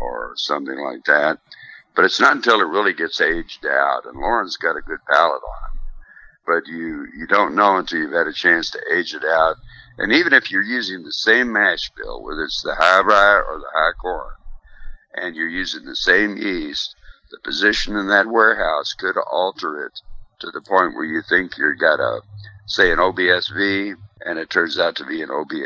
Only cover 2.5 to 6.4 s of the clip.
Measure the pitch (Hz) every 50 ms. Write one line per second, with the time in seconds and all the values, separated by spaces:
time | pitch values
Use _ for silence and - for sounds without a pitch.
2.5 | 113 104 95 80 80 98 104 98 87 80 85 78 - - 82 76 82 85 80 -
3.5 | - - - 71 69 67 69 69 67 62 - 60 64 67 71 90 117 117 98 90
4.5 | - - - 82 80 73 - - 80 76 _ - 71 71 85 80 71 64 55 53
5.5 | - - - - - - - - - - - - - - - - _ _